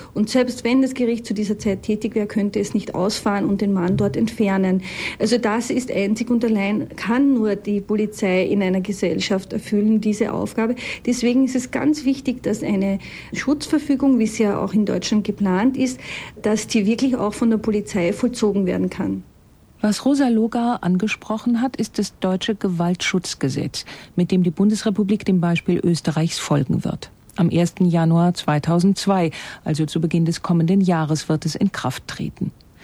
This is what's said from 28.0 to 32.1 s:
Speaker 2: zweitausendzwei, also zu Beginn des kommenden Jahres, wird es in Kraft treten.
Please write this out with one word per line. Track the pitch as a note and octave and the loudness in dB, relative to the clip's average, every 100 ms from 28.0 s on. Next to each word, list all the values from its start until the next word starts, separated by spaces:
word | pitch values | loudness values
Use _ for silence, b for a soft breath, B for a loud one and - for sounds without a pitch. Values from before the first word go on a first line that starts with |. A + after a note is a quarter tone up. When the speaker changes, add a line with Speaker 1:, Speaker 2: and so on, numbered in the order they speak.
| E3 E3+ F3 | 4 4 4
Speaker 2:
zweitausendzwei, | F3 - D3+ D#3 E3+ F#3+ F#3+ G3 F#3+ E3 B B B | 0 0 0 2 4 4 2 2 2 0 B B B
also | - D3+ D#3 | -4 -2 0
zu | E3 | 0
Beginn | D#3+ E3+ E3 | 0 2 2
des | E3+ | 0
kommenden | - E3+ E3 G3 | 0 2 4 4
Jahres, | F#3 E3 D3+ D#3 - | 4 2 2 0 0
wird | D#3 D#3+ | -2 -2
es | |
in | - G3+ | -2 -2
Kraft | - B2 - | -2 -6 -6
treten. | - | -10